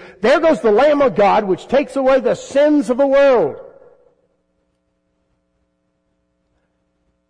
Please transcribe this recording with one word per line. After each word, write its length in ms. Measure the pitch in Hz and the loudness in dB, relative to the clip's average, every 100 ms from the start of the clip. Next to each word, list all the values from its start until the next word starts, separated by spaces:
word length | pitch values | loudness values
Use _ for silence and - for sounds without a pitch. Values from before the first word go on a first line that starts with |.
| - - | -20 -6
"There 180 | 214 311 | -2 0
goes 220 | 320 269 | 0 0
the 100 | 226 | 0
Lamb 320 | 208 294 285 | 2 2 2
of 140 | 269 180 | 0 2
God, 280 | 202 196 | 0 0
which 220 | 202 175 - | -2 -6 -2
takes 300 | 269 - 269 | -4 -2 -2
away 240 | 262 269 | 0 0
the 160 | 220 180 | -2 -6
sins 520 | - 269 302 294 208 | -4 0 2 0 -2
of 80 | 240 | -2
the 80 | 277 | 0
world." 500 | 277 277 233 143 - - - - _ _ _ _ _ _ _ _ _ _ _ _ _ _ _ _ _ _ _ _ _ _ _ _ _ _ _ _ _ _ _ _ _ | 2 2 2 -2 -6 -20 -20 -20 _ _ _ _ _ _ _ _ _ _ _ _ _ _ _ _ _ _ _ _ _ _ _ _ _ _ _ _ _ _ _ _ _